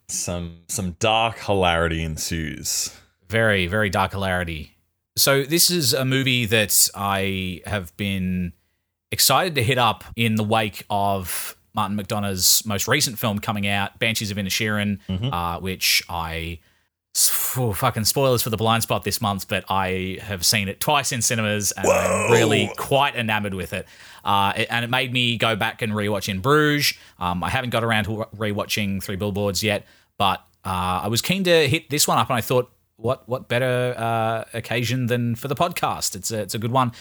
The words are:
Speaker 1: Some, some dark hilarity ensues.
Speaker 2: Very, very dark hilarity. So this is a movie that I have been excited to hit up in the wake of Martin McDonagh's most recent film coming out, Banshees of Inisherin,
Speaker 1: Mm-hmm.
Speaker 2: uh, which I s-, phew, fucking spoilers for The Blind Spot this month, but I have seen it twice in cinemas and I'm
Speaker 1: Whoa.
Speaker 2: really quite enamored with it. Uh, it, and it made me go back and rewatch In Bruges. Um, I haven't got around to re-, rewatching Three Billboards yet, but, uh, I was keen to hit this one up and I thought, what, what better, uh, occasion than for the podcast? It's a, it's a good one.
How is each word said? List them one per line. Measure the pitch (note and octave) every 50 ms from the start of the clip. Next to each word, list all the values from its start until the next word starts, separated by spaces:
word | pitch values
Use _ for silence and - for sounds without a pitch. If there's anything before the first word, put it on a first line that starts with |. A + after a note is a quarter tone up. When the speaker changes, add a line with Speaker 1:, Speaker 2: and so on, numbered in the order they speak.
| _ -
Speaker 1:
Some, | - - - - F2 F2 F2 E2+ E2+ E2+ E2+ -
some | - - F#2+ F2+ E2+ -
dark | A#2 A2 A2 A2+ A2+ A2+ A2 -
hilarity | - - G2+ F#2+ F#2 F2 E2+ E2 E2+ E2 D#2+ D#2+ D#2+
ensues. | D#2+ D#2+ D#2+ - - E2+ E2 D#2 D2 - - - - - - - - - - - _ _ _ _ -
Speaker 2:
Very, | G2+ A2+ A#2 A2 G#2 F#2+ F2+ E2+
very | G2 A2 G#2+ G2
dark | F2 G2+ F#2+ F#2+ -
hilarity. | G2 F#2+ F#2+ F2+ F2+ F2+ E2+ E2 D2+ C#2+ - _ _ _ _ _ _ _ _ -
So | - - C#3+ C#3 C#3 C#3
this | B2+ D#3+ E3+ - -
is | F3+ F3 D3 A#2 D3+
a | C3 C3
movie | C3 C3 C3+ C3 C3 B2+ B2 A#2+
that | G2 A#2 A2 G#2 F#2+ - - - - -
I | - G2+ G2+ G2 G2 G2 G2 F#2+ F#2+ F#2 F#2 F2+ D2+ - -
have | G#2+ G#2 F2 E2+ -
been | - G#2 G2+ G2 F#2+ F#2 F#2 F#2 F#2 F2+ F2 - _ _ _ _ _ _ _ _ _ _ -
excited | - - - - C3+ C#3 F3+ F#3 D3+
to | C#3
hit | A2 A#2 C3 B2
up | B2 A2 G2+ - - - -
in | A2+ A#2 A2+ A2
the | G#2+ G#2+
wake | G#2 A2 A2+ A2 G#2 - - - -
of | G#2 G2+ G2+ G2+ G2 G2 F2+ F2 - - - - - _ _ _ -
Martin | A2 G#2 F#2+ G#2
McDonagh's | G#2 G2 - A2+ G#2 G2+ G2+ G2 F#2 F#2 - - - -
most | A2 G2+ F#2+ - -
recent | C3 D3+ C3+ C#3 G#2+ -
film | - A2+ G2+ G#2
coming | - - G#2+ G#2 G2+ G2+
out, | G2+ G2+ G2 - - -
Banshees | A#2+ A2+ A2 - A#2 G2
of | G2+ G#2
Inisherin, | G2 F#2 - - A2+ G#2+ G#2+ G#2 G#2 G#2 G2+ F#2+ - -
Speaker 1:
Mm-hmm. | F#2+ F#2 A2+ C3+
Speaker 2:
uh, | F2 F2 F2 F2 E2+ E2+
which | F2 F#2+ F#2 F2+ - - - - - -
I | F2 E2+ E2 E2 E2 E2 E2 E2 E2+ - _ _ _ _ _ _ _ _ _ _ -
s-, | - - -
phew, | - - - - - B2+ B2+ A2+
fucking | F#2+ - C3 A#2+ - A2+ G#2+
spoilers | - - C#3+ C#3 C3 B2 A2+
for | - B2
The | A2 F#2+
Blind | A2+ A2 A2+ A2+
Spot | - - A#2+ G2+ -
this | G#2 G2 -
month, | A2 G2+ G2+ F#2+ - -
but | G#2 F#2 - -
I | F#2+ G2 F#2+ F#2 F#2 F#2 F#2 F#2+ F#2 - -
have | G#2 G#2 F2 -
seen | - A#2+ G#2+ G2 F#2+
it | G2+ -
twice | - - D3+ C#3+ C3 -
in | C#3+ A#2+
cinemas | A2 - B2+ A2+ A2 G#2 G#2 G#2 G2+ G2
and | - - F#2 F#2+
I'm | - - - - - - - -
Speaker 1:
Whoa. |
Speaker 2:
really | A#2+ A#2 A2+ A2 G#2+ G#2 G#2 G2+ - -
quite | - - C#3+ C3+ C#3 C#3 C3
enamored | B2 A2+ A2 A2 G#2+ G2+ G2+ F#2
with | F#2+ F2 - G#2
it. | F#2 E2+ - - - - - - - -
Uh, | - G2+ G2+ G2 G2 -
it, | - A#2 -
and | A#2 A#2 A#2
it | A#2
made | B2 C3 C3+ B2 A#2+
me | B2 B2 A#2 A#2+ G2+
go | B2 A2+ A2+
back | F#2+ A#2 A2 - - B2
and | A2 G#2
rewatch | G#2+ G#2 G2+ G#2+ F#2+ - -
In | G2 F#2+
Bruges. | F#2 C3+ D3 D3+ D3+ D3 D3 D3 C#3 - - - - - - -
Um, | F2+ F2+ F2+ F2+ E2+
I | F2
haven't | - C3 B2+ A#2+
got | A#2 A#2 A2+
around | A#2 A2+ G#2+ G#2+
to | G#2+ A2 G#2 A2 - -
re-, | G2+ A2 G#2
rewatching | G#2 G#2 F#2+ F#2 - A2+ G#2 G2 G2 F#2+ -
Three | - G2+ F2+
Billboards | G#2 G#2 F#2+ G#2 G#2 G2+ F#2 F2+
yet, | G#2+ G#2 G#2 G2 - _ _ _ _ _ _ -
but, | G2+ F#2+ F#2 - - _ _ _ -
uh, | F#2+ F#2 F2+ F2+ F2+ F#2 F#2 -
I | G#2
was | A#2 -
keen | - - F3+ G3 F#3+
to | F3 E3+ D#3+ D#3+ B2
hit | D#3+ E3 - -
this | C#3 D3 - -
one | F3 B2+
up | A2+ -
and | C3+ A#2
I |
thought, | - - C3+ B2 A#2+ - _ _ _ _ _
what, | _ A2+ A#2 C3 - - -
what | B2 C3+ - -
better, | A#2+ A#2+ C3 B2+ B2 B2 B2 B2 B2
uh, | - A2+ A#2 A2+ A2+ A2 A2+ A2+ A2+ - - -
occasion | A2+ - - A#2 B2 B2 A#2 B2 C3 B2+
than | A#2 B2 A#2+ A#2+ A#2+ A#2
for | - - C3+
the | C#3+
podcast? | - F3 F3+ E3+ - - C3 G2 D#2 - - -
It's | F#2+ - -
a, | A2+ G#2+
it's | G#2 F#2 -
a | A#2
good | A2 A#2+
one. | A#2+ C3 B2+ A#2+ A#2 -